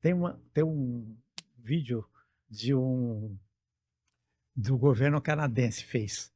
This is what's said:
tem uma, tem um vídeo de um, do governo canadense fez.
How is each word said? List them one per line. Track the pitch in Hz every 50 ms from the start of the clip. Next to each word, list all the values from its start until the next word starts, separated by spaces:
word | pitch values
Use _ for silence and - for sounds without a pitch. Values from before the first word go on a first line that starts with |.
tem | _ 165 180
uma, | 180 175 175 - - - _ _
tem | 151 156
um | 160 156 147 135 123 120 120 113 110 110 113 _ _ _ - - _ _
vídeo | 123 120 113 143 170 147 117 123 113 107 _ _ _ _ _ _ _ _ _
de | 113 104 107 123 139
um, | 131 127 131 127 127 123 120 113 107 107 110 98 98 _ _ _ _ _ _ _ _ _ _ _ _ _ _ _ _ _ _ _ _ _ _ _
do | 135 104 120 135
governo | 123 113 143 131 107 131 143 147 151
canadense | - - 151 147 151 139 117 113 123 117 110 - -
fez. | - - 123 107 101 - - - - _